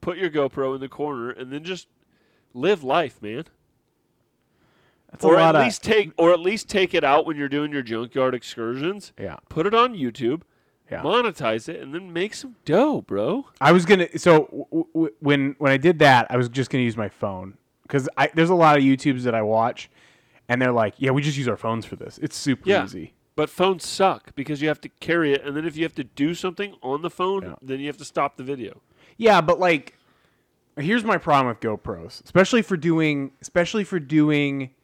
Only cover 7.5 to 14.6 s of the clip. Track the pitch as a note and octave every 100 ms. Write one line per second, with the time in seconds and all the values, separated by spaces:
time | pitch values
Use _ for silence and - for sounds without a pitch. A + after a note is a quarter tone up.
7.5 | C#3+ D3+ D3 A#2+ A2+ A#2+ C3+ C3 B2+ -
8.5 | - A2+ B2+ D3+ G#3 - _ G2 D#2+ _
9.5 | - F3 A3+ B3 A3 B2+ G#2+ A#2 D3+ _
10.5 | _ _ _ _ - D3 A3 A#3+ F3 B2
11.5 | A2 A2+ F3 C3+ D#3 F#3+ E3+ G3+ - C4+
12.5 | A#3 - D#3+ D4 B3 - G2 A2 A3 C4+
13.5 | _ C#3 F3 E3+ G3 E3+ D#3+ F3+ D#3+ D3
14.5 | A#2+